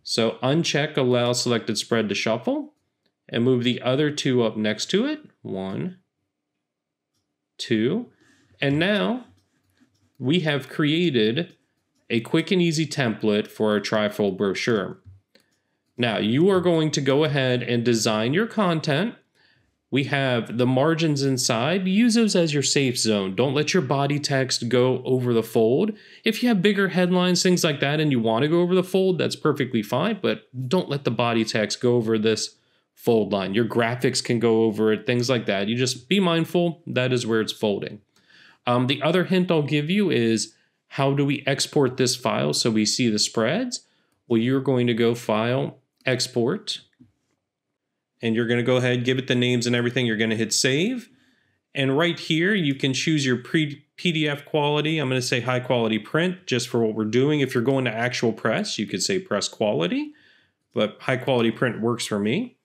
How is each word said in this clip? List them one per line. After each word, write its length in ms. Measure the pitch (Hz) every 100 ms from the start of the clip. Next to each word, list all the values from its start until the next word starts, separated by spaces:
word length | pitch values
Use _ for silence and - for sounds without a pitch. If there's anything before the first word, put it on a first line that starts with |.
So 360 | - - 113 -
uncheck 540 | 127 156 160 151 147 151
Allow 360 | 123 123 120
Selected 440 | 123 123 117 113 107
Spread 300 | - 117 107
to 60 | 101
Shuffle 580 | 117 113 240 294 277 _ _ _ _ _ -
and 160 | 113
move 200 | 120 127
the 180 | 120 117
other 280 | 120 135 151
two 320 | 147 143 123
up 160 | 110 104
next 300 | 107 107 -
to 140 | 190 277
it. 140 | 302 - _
One, 540 | 110 95 95 110 175 185 _ _ _ _ _ _ _ _ _ _ _ _ _ _ _ -
two, 480 | - 110 117 208 247 _ _ _ _ _
and 200 | 143 147
now 460 | 180 208 185 254 - _ _ _ _ _ _ _ _ _
we 220 | 127 180
have 300 | 156 143 -
created 840 | - 151 160 175 123 107 127 175 _ _ _ _ _ _
a 120 | 117
quick 280 | 117 160 165
and 100 | 185
easy 280 | 170 156 156
template 600 | - 123 104 107 104 107
for 220 | - 110
our 100 | 104
trifold 560 | 101 110 104 - 101 92
brochure. 600 | 101 92 - 110 92 - - - _ _ _ _ _ _ _ -
Now 220 | 120 98
you 320 | 104 127 185
are 100 | 190
going 300 | 175 165 156
to 100 | 147
go 220 | 139 139
ahead 380 | 156 139 131 123
and 220 | 117 120
design 500 | 117 113 117 107 117
your 140 | 160 226
content. 680 | - 185 160 156 143 220 - _ _ _ _ _ _ _
We 140 | 131 135
have 520 | 139 135 120 107 117
the 100 | 123
margins 540 | 131 151 160 165 139
inside. 640 | 139 131 - 113 135 190 185
Use 280 | 196 240 226
those 200 | 220 185
as 180 | 165
your 100 | 147
safe 340 | 127 147 135 120
zone. 380 | 110 107 95 95
Don't 180 | 135
let 200 | 131 113
your 80 | 185
body 380 | 131 139 143 147
text 500 | 147 135 127 - 120
go 340 | 123 127 127
over 300 | 127 127 123
the 100 | 117
fold. 480 | 110 120 110 143 214 214 - -
If 180 | 226 214
you 80 | 247
have 120 | 208
bigger 280 | 202 202 196
headlines, 540 | 160 180 180 180 180
things 200 | 185 175
like 160 | 165 143
that, 200 | 139 151
and 120 | 151
you 80 | 127
want 240 | 110 113
to 60 | 151
go 120 | 170
over 140 | 175 185
the 80 |
fold, 340 | 185 190 190 165
that's 180 | 123 -
perfectly 460 | 156 143 127 117
fine, 360 | 104 123 190 226
but 260 | 113 110 _ 127 127
don't 220 | 185 -
let 160 | 143 139
the 60 |
body 320 | 117 120 117
text 360 | 110 117 104 -
go 160 | 123 120
over 220 | 110 113
this 380 | 110 107 - _ _ _ _
fold 380 | _ - 113 101
line. 240 | 98 95 101
Your 100 | 110
graphics 580 | 117 117 123 131 120
can 160 | - 120
go 240 | 113 113
over 280 | 113 104 110
it, 160 | 107 -
things 220 | 123 123
like 180 | 123 107
that. 200 | 98 101
You 80 | 120
just 320 | 127 - -
be 120 | 202
mindful, 640 | 180 165 165 180 175 160 -
that 280 | 127 127
is 120 | 123 110
where 160 | 113
it's 120 | 107
folding. 480 | - 107 98 - 104 _ _ _ - - _ -
Um, 200 | 123 127
the 140 | 143
other 220 | 147 180
hint 260 | 156 185 180
I'll 140 | 165
give 260 | 139 147 147
you 220 | 196 190
is 420 | 120 117 113 - _ _ _ _
how 240 | - 139
do 120 | 139 143
we 180 | 135 -
export 500 | 143 - - 131 127
this 180 | 123 -
file 380 | 113 110 143
so 160 | 147 127
we 160 | 110 104
see 240 | - 120
the 80 | 107
spreads? 720 | - - 113 185 254 - _ _ _ _ _
Well, 120 | 117
you're 220 | 120 135
going 240 | 135 127 120
to 80 |
go 220 | 113 117 117
File, 640 | - 107 117 131 143 - _ _ -
Export, 760 | 123 - 123 117 208 - - _ _ - _ _ _ _ _ _ _ _ _ _ _
and 140 | 117 113
you're 120 | 117
gonna 160 | 120
go 120 | 117 127
ahead, 300 | 123 123 123
give 120 | 131
it 100 | 131
the 80 | 123
names 300 | 123 123 120
and 80 |
everything. 320 | 120 120 123 120
You're 120 | 107
gonna 180 | 113 110
hit 160 | 107
Save. 560 | - 135 135 202 254 - _ _ _ _ _ _
And 240 | 147 135 135
right 220 | 175 156
here, 340 | - 160 180
you 220 | 214 147 135
can 180 | 139
choose 320 | 127 - 156 131
your 120 | 123
pre-, 480 | - 165 147 139 _ -
P 160 | 180
D 160 | 160 151
F 160 | 143
quality. 540 | - 156 147 147 151 160
I'm 100 | 135
gonna 140 | 131
say 180 | 123 127
high 220 | 123 127
quality 380 | 123 123 113 110
print 460 | - 156 185 185 -
just 220 | 123 120
for 180 | 120 113
what 100 | 110
we're 100 | 107
doing. 340 | 120 139 151
If 140 | 131
you're 100 | 127
going 220 | 117 135 123
to 80 |
actual 400 | 110 120 120 117
press, 440 | 107 117 120 107 -
you 100 | 104
could 140 | 98
say 180 | 90 95
press 280 | 92 101 -
quality, 640 | - 107 127 175 262 302 - _ _ _ _ _
but 240 | 117 107 -
high 160 | - 131
quality 340 | 127 123 117
print 300 | 110 127 104
works 260 | 113 113 -
for 140 | 104
me. 380 | 104 156 247 _